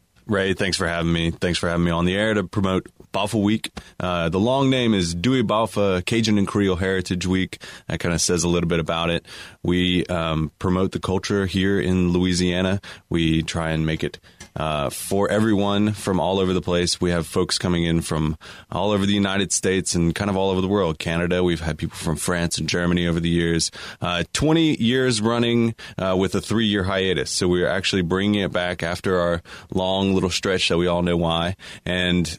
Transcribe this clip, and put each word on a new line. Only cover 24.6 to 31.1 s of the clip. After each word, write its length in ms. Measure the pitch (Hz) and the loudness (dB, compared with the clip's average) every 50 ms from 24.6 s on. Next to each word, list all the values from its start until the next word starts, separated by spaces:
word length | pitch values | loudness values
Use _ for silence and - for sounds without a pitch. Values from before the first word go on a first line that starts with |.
| 165 156 139 - | 4 2 2 2
years 380 | 113 113 127 131 131 127 117 107 | 0 2 2 2 2 2 0 0
running, 560 | 104 117 117 117 120 117 120 120 117 113 110 - - - - | 0 0 2 2 2 2 2 2 2 0 -2 -6 -14 -12 -6
uh, 180 | - 92 95 92 | -4 -2 0 2
with 160 | 92 95 90 - | 2 2 2 0
a 60 | 98 | -2
three-year 420 | - - 104 113 113 104 101 101 92 | -2 0 0 0 2 2 0 0 0
hiatus. 460 | 95 95 95 95 95 87 71 62 - | 0 0 0 0 0 0 0 -2 -4
So 200 | - - 95 90 | -2 0 2 2
we're 180 | 90 90 87 | 2 2 2
actually 360 | 62 85 98 92 - 104 95 87 | 0 0 0 -2 0 0 0 0
bringing 380 | 82 92 92 98 104 104 101 | 0 0 0 2 2 2 0
it 120 | 95 - - | 0 -2 -2
back 300 | 90 87 90 90 - - | -2 -2 -2 -4 -4 -4
after 360 | 82 90 - - 101 92 87 | -4 -4 -4 -2 0 2 2
our 220 | 85 87 85 82 - - - - - - - | 2 0 0 -2 -4 -10 -20 -20 -14 -6 -4
long 400 | 95 92 92 95 98 98 98 95 | -2 0 0 0 2 2 2 2
little 160 | 92 90 90 | 2 2 0
stretch 400 | - - - 101 92 90 - - | -2 -2 -2 0 0 0 0 0
that 80 | 90 | 2
we 100 | 85 87 | 2 2
all 140 | 87 87 87 | 2 0 0
know 160 | 87 87 | 0 0